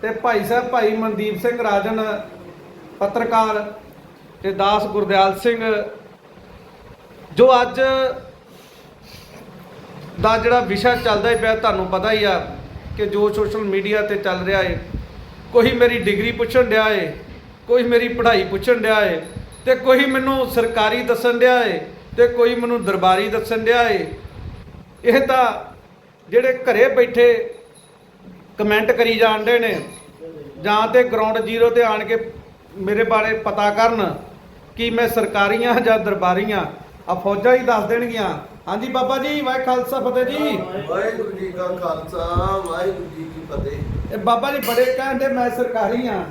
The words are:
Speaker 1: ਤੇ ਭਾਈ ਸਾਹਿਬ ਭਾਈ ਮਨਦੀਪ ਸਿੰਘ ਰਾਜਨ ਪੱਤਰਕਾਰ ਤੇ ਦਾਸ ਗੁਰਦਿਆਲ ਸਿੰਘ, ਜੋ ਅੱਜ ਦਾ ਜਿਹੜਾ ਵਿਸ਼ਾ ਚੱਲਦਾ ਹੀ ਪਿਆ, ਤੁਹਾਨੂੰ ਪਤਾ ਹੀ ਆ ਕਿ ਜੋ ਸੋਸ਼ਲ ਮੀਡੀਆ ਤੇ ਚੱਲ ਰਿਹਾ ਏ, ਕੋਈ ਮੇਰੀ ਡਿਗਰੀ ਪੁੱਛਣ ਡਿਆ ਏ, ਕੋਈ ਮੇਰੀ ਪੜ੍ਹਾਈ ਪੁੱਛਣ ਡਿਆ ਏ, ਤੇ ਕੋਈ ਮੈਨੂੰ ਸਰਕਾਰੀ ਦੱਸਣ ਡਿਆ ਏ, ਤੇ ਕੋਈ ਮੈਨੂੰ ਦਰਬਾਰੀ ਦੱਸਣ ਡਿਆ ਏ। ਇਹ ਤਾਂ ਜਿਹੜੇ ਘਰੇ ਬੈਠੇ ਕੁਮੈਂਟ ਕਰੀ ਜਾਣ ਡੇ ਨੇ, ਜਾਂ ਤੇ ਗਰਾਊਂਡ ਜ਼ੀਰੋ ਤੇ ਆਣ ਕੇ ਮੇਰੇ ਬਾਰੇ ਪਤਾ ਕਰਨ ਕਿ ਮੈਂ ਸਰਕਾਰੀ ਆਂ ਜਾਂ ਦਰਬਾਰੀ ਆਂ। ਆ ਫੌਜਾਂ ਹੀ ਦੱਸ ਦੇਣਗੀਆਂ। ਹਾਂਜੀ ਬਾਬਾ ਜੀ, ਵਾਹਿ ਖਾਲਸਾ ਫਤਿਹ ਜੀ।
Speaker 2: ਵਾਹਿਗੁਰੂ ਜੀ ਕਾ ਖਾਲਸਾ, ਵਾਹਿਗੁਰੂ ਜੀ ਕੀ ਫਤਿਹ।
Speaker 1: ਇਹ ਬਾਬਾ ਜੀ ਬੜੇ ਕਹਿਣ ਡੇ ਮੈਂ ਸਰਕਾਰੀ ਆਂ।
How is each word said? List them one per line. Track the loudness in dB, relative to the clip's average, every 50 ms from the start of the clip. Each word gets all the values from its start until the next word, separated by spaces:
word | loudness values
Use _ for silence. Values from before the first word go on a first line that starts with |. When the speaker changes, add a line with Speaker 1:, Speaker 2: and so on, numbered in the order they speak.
| -6
Speaker 1:
ਤੇ | -6
ਭਾਈ | -8 -4 -2 0 0 0 0
ਸਾਹਿਬ | 0 0 0 0 0
ਭਾਈ | -2 0 0 0 0
ਮਨਦੀਪ | 0 -2 -4 -2 -2 -4 -4 -4 -2 -2
ਸਿੰਘ | -2 -2 -2 -2
ਰਾਜਨ | 0 0 0 0 -2 -4 -4 -4 -4 -4 -6 -8 -12 -16 -18 -20 -20 -20 -20 -20 -20 -20 -20 -20 -20 -8 -6
ਪੱਤਰਕਾਰ | -6 -4 -2 -2 -2 0 2 2 2 2 0 -4 -6 -6 -12 -16 -20 -20 -20 -20 -20 -20 -20 -20 -20 -20 -20 -8 -6
ਤੇ | -6 -2
ਦਾਸ | 0 0 2 2 0 0
ਗੁਰਦਿਆਲ | -2 -2 -2 -2 2 4 4 4 4 2 0
ਸਿੰਘ, | -2 -2 -2 0 -2 -2 -2 -2 -4 -6 -10 -16 -20 -20 -20 -20 _ -20 -20 -20 -20 -20 -20 -20 -20 -20 -20 -20 -20 -20 -20 -20 -20 -20 -20 -20 -20 -12 2
ਜੋ | 4 6 6 6 4 2
ਅੱਜ | 0 0 -2 0 0 0 0 -2 -2 -4 -6 -14 -18 -20 -20 -20 -20 -20 -20 -20 -20 -20 -20 -20 -20 -20 -20 -20 -20 -20 -20 -20 -20 -20 -20 -20 -20 -20 -20 -20 -20 -20 -20 -20 -20 -20 -18 -18 -16 -10 -2
ਦਾ | 0 0 0 2
ਜਿਹੜਾ | 2 2 2 2
ਵਿਸ਼ਾ | 2 0 -2 0 2 0 0
ਚੱਲਦਾ | 0 0 0 0 2 2 2
ਹੀ | 0
ਪਿਆ, | 2 2 0 0
ਤੁਹਾਨੂੰ | 2 0 0 0 0 -2
ਪਤਾ | -2 -2 -2 0 0 0
ਹੀ | 0 2
ਆ | 0 0 0 -2 -6 -12 -14 -14 -16 -16 -16 -14 -12 -6
ਕਿ | -4 -4
ਜੋ | -2 0 0 0 0 0
ਸੋਸ਼ਲ | 0 -2 -2 -2 -4
ਮੀਡੀਆ | -4 -2 -2 -2 0 0 0 0 0
ਤੇ | 0 -2
ਚੱਲ | -2 -2 -2 -2 -2 -2
ਰਿਹਾ | 0 0 0
ਏ, | 0 0 -2 -6 -8 -8 -10 -10 -10 -10 -16 -18 -18 -18 -18 -20 -18 2 4
ਕੋਈ | 4 4 6 4
ਮੇਰੀ | 4 4 4 4 2
ਡਿਗਰੀ | 0 0 0 0 0 -2 -2
ਪੁੱਛਣ | -2 -4 2 4 2 4
ਡਿਆ | 4 4 2 4 4
ਏ, | 2 0 -2 -4 -6 -10 -14 -18 -20 -20 -20 -20 -20 -20 -2 2
ਕੋਈ | 2 2 4
ਮੇਰੀ | 4 2 2 2 2
ਪੜ੍ਹਾਈ | -2 0 2 4 4 4 2
ਪੁੱਛਣ | 0 -4 -4 2 2 2
ਡਿਆ | 2 4 2 2 4
ਏ, | 2 2 0 -2 -6 -10 -14 -14 -16 -16 -18 -8 0
ਤੇ | 0 0
ਕੋਈ | 2 4 4 6 6 6
ਮੈਨੂੰ | 2 0 0 0 0 0 0 -2 0
ਸਰਕਾਰੀ | 0 0 0 0 0 0 0 0 0 -2 0
ਦੱਸਣ | 0 -2 0 2 0 2 4
ਡਿਆ | 4 4 4 4 2
ਏ, | 0 -2 -4 -8 -10 -16 -20 -20 -14 2
ਤੇ | 2 2 4
ਕੋਈ | 4 4 2 2 2
ਮੈਨੂੰ | 0 -2 -2 -2 -2 0
ਦਰਬਾਰੀ | 0 0 2 4 4 4 4 0 -2
ਦੱਸਣ | -2 -4 -4 -2 -4 -2
ਡਿਆ | 2 2 4 4 4 2
ਏ। | 2 0 -2 -6 -10 -14 -16 -18 -18 -16 -16 -16 -16 -16 -18 -20 -20 -20 -20 -20 -20 -2 0
ਇਹ | 4 4 4
ਤਾਂ | 4 2 2 2 2 2 0 -4 -12 -16 -20 -20 -20 -20 -20 _ _ _ _ _ _ 0
ਜਿਹੜੇ | 2 2 4 4 0
ਘਰੇ | 0 0 0 4 4 4 4
ਬੈਠੇ | 6 4 2 2 4 4 6 6 6 4 0 -6 -10 -14 -20 -20 -20 -20 _ _ _ _ _ _ _ _ -20 -20 -20 -20 -20 -20 -6 -2
ਕੁਮੈਂਟ | 0 4 4 4 4 2 2
ਕਰੀ | 2 4 2 4
ਜਾਣ | 4 4 4 4 2 2
ਡੇ | 2 2 2
ਨੇ, | 2 0 -2 -4 -6 -10 -16 -20 -20 -20 -20 -20 -18 -18 -16 -16 -18 -18 -18 -8 -4
ਜਾਂ | 0 0 2 0 4
ਤੇ | 4 4 4
ਗਰਾਊਂਡ | 4 2 0 0 0 0 -2
ਜ਼ੀਰੋ | -2 -2 0 2 2 4
ਤੇ | 4 4 2
ਆਣ | 2 2 -2 -2
ਕੇ | -2 -2 -2 -2 -6 -12 -16 -20 -20 -20 -20 _ -20 -12
ਮੇਰੇ | -8 -4 -2 0 0 2
ਬਾਰੇ | 2 2 2 2 0 -2 -2
ਪਤਾ | -4 -4 -2 0 0 0
ਕਰਨ | 2 4 2 2 2 0 -2 -4 -4 -8 -12 -16 -20 -20 -20 -20 -20 -20 -20 -20 -8
ਕਿ | -4 -4 -2
ਮੈਂ | 0 0 0 2
ਸਰਕਾਰੀ | 2 0 -2 0 0 0 2 2 2 0 2
ਆਂ | 2 2
ਜਾਂ | 2 4 4 2 2
ਦਰਬਾਰੀ | 2 -2 -2 0 2 0 2 0 0 -2 -2
ਆਂ। | -4 -4 -6 -8 -14 -18 -20 -20 -20 -6 -6
ਆ | -4
ਫੌਜਾਂ | -2 -2 -2 -2 2 4 4 4
ਹੀ | 4
ਦੱਸ | 4 2 0 0 0
ਦੇਣਗੀਆਂ। | 0 -2 -2 -2 -4 -4 -4 -4 -4 -4 -6 -10 -16 -20 -18 -10 -8
ਹਾਂਜੀ | -6 -6 -6 -4
ਬਾਬਾ | -2 -2 -2 0 -2 -2
ਜੀ, | -2 -4 -4 -2
ਵਾਹਿ | -2 -2 -2 -2 0
ਖਾਲਸਾ | 0 0 0 0 -2 -4 -2
ਫਤਿਹ | -2 0 0 0 0
ਜੀ। | 0 -2 -2 -2 -2 -2 -2 -6 -6 -8 -8 -6
Speaker 2:
ਵਾਹਿਗੁਰੂ | -4 -4 -2 -2 -2 -4 -4 -6 -6 -6
ਜੀ | -8 -8 -8 -6
ਕਾ | -6 -6
ਖਾਲਸਾ, | -6 -6 -4 -4 -6 -6 -6 -8 -10 -8 -6 -4 -2 -2 -2 0 0 -2 -2 -4
ਵਾਹਿਗੁਰੂ | -6 -6 -4 -4 -4 -4 -4 -10 -12 -12
ਜੀ | -12 -14
ਕੀ | -12 -12 -16 -14 -10
ਫਤਿਹ। | -8 -8 -6 -6 -6 -8 -8 -6 -6 -8 -6 -6 -8
Speaker 1:
ਇਹ | -4
ਬਾਬਾ | 0 0 0 0 0 -2 -4
ਜੀ | -4
ਬੜੇ | -4 -2 2 2 2
ਕਹਿਣ | 2 2 -2 -2 -4 -2 -2
ਡੇ | -2 -2
ਮੈਂ | 0 0 -2 -2
ਸਰਕਾਰੀ | 0 -2 -4 -2 -2 -2 -2 0 0 -2 -2
ਆਂ। | -2 -4 -4 -6 -8